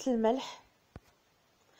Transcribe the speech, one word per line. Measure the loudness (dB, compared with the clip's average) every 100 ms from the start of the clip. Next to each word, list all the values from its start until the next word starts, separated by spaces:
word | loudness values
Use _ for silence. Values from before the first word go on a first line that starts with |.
| 0
الملح. | 2 2 2 -4 -14 -20 _ _ -20 _ _ _ _ _ _ _